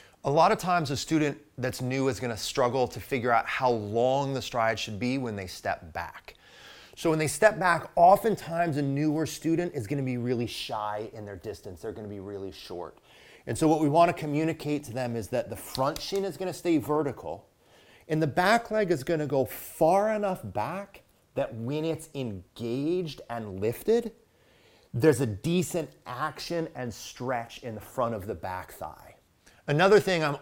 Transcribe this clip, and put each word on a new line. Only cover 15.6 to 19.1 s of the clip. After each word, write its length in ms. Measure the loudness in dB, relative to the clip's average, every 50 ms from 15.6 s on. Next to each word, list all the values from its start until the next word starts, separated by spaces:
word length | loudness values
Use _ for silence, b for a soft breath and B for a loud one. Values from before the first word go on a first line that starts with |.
| -10 -10 -4 -2 0 0 0 -4
shin 240 | -6 -4 -2 -2 -2
is 120 | -2 -4
gonna 180 | -4 -6 -6 -6
stay 240 | -2 0 2 2 2
vertical 680 | 2 2 0 0 0 0 -4 -6 -8 -10 -10 -10 -12 _ _ b b b b b b b b b b b
and 140 | 0 0
the 40 | 0
back 440 | 2 2 4 4 6 4 4 2 0
leg 200 | -2 0 2 2
is 140 | 0 0 0
gonna 220 | 0